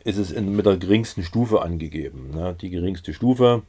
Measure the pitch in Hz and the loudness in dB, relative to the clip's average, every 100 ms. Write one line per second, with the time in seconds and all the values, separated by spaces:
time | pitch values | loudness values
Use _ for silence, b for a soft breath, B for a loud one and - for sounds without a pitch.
0 | 110 101 90 113 98 104 101 95 90 110 | -4 -2 -2 -2 -2 2 4 2 4 2
1 | 113 - 82 113 117 107 85 85 80 78 | 2 -6 -4 -2 2 2 0 -4 -6 -8
2 | 69 67 65 78 92 85 92 90 90 90 | -8 -12 -10 -6 -6 -8 -8 -4 -4 -4
3 | - 80 120 127 123 120 | -8 -2 0 4 4 4